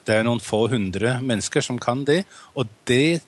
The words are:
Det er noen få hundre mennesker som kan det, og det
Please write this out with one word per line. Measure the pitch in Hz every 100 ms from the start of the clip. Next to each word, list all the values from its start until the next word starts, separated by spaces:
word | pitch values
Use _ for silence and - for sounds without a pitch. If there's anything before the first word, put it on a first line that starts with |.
Det | - 110
er |
noen | 113 117
få | - 107 113
hundre | 120 98 92 110 127
mennesker | 131 110 - 151
som | - 123
kan | - 123
det, | 143 160 196 - - -
og | 113 -
det | - 123 151 170